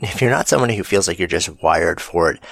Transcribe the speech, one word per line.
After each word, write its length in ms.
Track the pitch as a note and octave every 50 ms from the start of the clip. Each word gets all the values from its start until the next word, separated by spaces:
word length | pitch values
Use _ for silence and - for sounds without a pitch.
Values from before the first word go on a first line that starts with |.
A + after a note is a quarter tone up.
if 200 | - G#2+ F2+ -
you're 100 | C3 A#2+
not 160 | B2+ - -
someone 220 | - D3+ C#3 B2+ A#2+
who 140 | A2+ G2+ F2+
feels 260 | - G2+ G2 F#2+ -
like 100 | E2+ F2
you're 80 | F#2
just 340 | E2+ - F#2 - - D2+ -
wired 380 | - D#2+ D#2+ E2 E2 E2 D#2 -
for 320 | - - - F2 E2 D#2+
it, 80 | - - - -